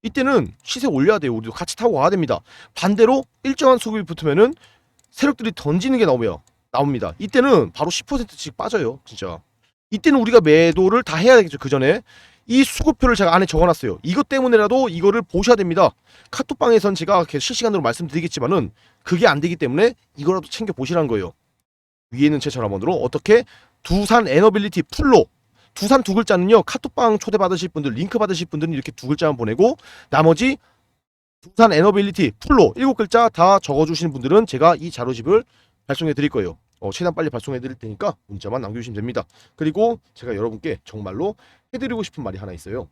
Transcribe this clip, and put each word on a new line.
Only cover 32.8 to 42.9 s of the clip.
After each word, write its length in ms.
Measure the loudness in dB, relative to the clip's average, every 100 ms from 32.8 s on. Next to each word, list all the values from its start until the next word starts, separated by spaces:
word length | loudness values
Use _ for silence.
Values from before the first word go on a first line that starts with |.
| -2 0
글자 320 | 2 2 2
다 300 | 2 4 4
적어주신 520 | 0 -2 0 -2 -4
분들은 340 | -4 2 2 2
제가 280 | 2 2 2
이 140 | -6
자료집을 540 | -10 -8 -6 0 0 -2 _ _ _ _
발송해 280 | -6 -4
드릴 160 | -2 -2
거예요. 280 | -2 -6 -10 _ _
어, 100 | -12
최대한 220 | -6 -6
빨리 140 | -4 -6
발송해 300 | -6 -10 -12
드릴 140 | -12
테니까 400 | -14 -16 -8 -8 -8 _
문자만 340 | -14 -8 -8
남겨주시면 320 | -8 -12 -12
됩니다. 300 | -10 -8 -10 -14 _ _ _
그리고 420 | -4 0 -2 -2 _
제가 220 | _ -10 -6
여러분께 420 | -6 -6 -10 -10
정말로 500 | -12 -14 -12 -8 -8 -8 _ _ _
해드리고 300 | -10 -8 -8
싶은 180 | -8 -10
말이 160 | -12 -12
하나 140 | -14
있어요. 360 | -16 -12 -12 -12